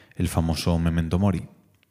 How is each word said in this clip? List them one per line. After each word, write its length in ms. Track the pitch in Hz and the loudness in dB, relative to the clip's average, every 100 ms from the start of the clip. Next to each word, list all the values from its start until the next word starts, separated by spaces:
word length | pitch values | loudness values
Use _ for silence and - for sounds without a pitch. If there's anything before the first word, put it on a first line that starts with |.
| - - | -14 -4
el 140 | 87 | -2
famoso 500 | 87 82 80 - 85 | 0 0 0 0 0
memento 400 | 82 82 82 87 | 2 0 0 0
mori, 300 | 101 85 - - _ _ _ | 2 0 -6 -18 _ _ _